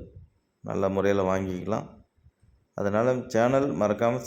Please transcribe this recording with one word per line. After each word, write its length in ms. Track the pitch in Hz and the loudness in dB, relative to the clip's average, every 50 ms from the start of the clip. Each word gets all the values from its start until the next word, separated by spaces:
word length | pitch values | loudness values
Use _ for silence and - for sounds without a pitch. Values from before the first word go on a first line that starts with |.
| - - - - - - _ _ _ _ _ _ - 110 | -12 -18 -20 -20 -20 -20 _ _ _ _ _ _ -10 -6
நல்ல 240 | 107 98 98 98 98 | -2 0 0 0 0
முறையில 340 | 98 95 101 101 98 95 92 | 2 2 2 2 2 2 2
வாங்கிக்கலாம். 560 | 95 95 98 95 92 90 90 92 107 120 - - - - - _ _ _ _ - _ _ _ _ _ _ _ _ - - | 0 0 -2 -4 -6 -6 -4 -4 -4 -4 -6 -10 -16 -20 -20 _ _ _ _ -20 _ _ _ _ _ _ _ _ -8 -4
அதனால 380 | 98 101 101 107 117 127 131 127 113 113 - | -2 0 0 2 2 2 0 -2 -4 -2 0
சேனல் 360 | 110 117 123 135 135 139 143 - 85 | 2 2 4 4 2 0 0 0 0
மறக்காம 420 | 104 101 104 104 117 117 120 127 - | 0 0 2 2 0 0 0 0 -2